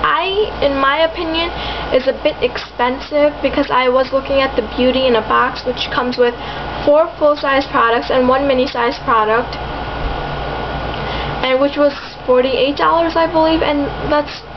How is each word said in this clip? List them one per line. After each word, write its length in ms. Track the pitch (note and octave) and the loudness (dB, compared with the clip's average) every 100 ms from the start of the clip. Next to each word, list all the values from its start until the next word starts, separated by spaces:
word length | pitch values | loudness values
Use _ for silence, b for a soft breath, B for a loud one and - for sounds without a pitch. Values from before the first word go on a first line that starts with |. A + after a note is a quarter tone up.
| D#3 | 0
I, 480 | D4 F4+ G4 G#4+ - | 0 0 -2 -2 0
in 160 | C#4+ C#4 | 0 2
my 320 | C4+ D4 D#4+ | 0 2 0
opinion, 400 | E4 E4 D#4+ E4+ - B B B | 0 -4 -2 -4 -4 B B B
is 160 | C4 B3+ | 0 0
a 80 | - | 0
bit 160 | - - B3 | -2 -2 -4
expensive 880 | - - - B3 C4 - D4 D4 D4 | -4 -12 -4 -2 -2 -4 2 2 2
because 320 | C#4 D4+ C#4+ | -2 0 0
I 160 | C4+ B3+ | 2 2
was 240 | B3+ B3+ | 2 2
looking 320 | C4+ C4+ C4+ C4+ | -2 0 0 0
at 80 | C4 | -2
the 60 | G#3+ - | -4 0
Beauty 300 | B3+ B3+ C4 | 2 4 2
in 80 | A3+ | 2
a 80 | G#3+ | 2
Box, 400 | A#3 B3 C4 B3+ | 0 0 -2 -6
which 240 | B3 - | -4 -4
comes 280 | - B3 B3 | -2 -2 2
with 160 | A#3+ A#3+ B B B - - | 2 2 B B B -2 4
four 240 | D4 E4 - | 4 4 2
full-size 480 | D4+ D4 C#4+ C4+ C#4 | 2 2 2 0 0
products 480 | C4+ A#3 A#3+ C#4 | 0 2 2 2
and 160 | C4 B3+ | 2 4
one 160 | C4 C#4+ | 2 2
mini-size 540 | B3+ C4 B3 A#3+ C#4+ | 2 0 0 -2 -2
product, 560 | - A3+ G#3+ A3+ B3+ - - - - - - - - - - - - - - - B B B - | 0 2 4 0 0 -8 -8 -8 -8 -4 -4 -4 -6 -6 -6 -6 -6 -6 -6 -6 B B B -4
and 160 | B3+ C4 | 0 2
which 180 | C#4 C#4+ | 2 4
was 200 | C#4+ C#4 - - - | 2 2 -12 -10 2
forty-eight 480 | B3+ C4 C4 C4 C#4+ | 2 4 2 0 2
dollars, 400 | D#4+ E4 E4 E4 | 2 4 2 2
I 80 | E4 | 2
believe, 400 | E4 D#4+ D#4+ E4 | 2 2 2 2
and 240 | D4 C#4+ - - | 0 -2 -4 0
that's 320 | D4 D4 - - | 0 -2 -10 -14